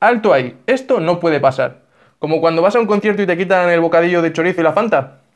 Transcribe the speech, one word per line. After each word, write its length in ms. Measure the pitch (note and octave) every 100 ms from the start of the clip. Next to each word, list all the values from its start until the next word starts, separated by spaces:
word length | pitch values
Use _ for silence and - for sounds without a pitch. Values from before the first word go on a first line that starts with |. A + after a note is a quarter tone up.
"Alto 340 | G#3 A#3+ A3
ahí, 200 | C#3+ B2 - -
esto 340 | B3+ C4 G3
no 180 | E3 E3+
puede 220 | E3 D3
pasar". 380 | C3+ C3 B2+ - _ _ _ _
Como 240 | D3+ D#3+
cuando 180 | E3 E3
vas 160 | F#3 A#3
a 40 |
un 60 | A3
concierto 360 | G#3 G#3 G3
y 40 | F#3+
te 120 | F3
quitan 320 | F#3 F#3 F3
el 100 | E3+
bocadillo 400 | E3 E3 E3+ F3
de 140 | E3
chorizo 260 | D#3+ E3+ F3
y 40 |
la 80 | D#3+
Fanta. 480 | D#3 A3+ D3+ C3 - _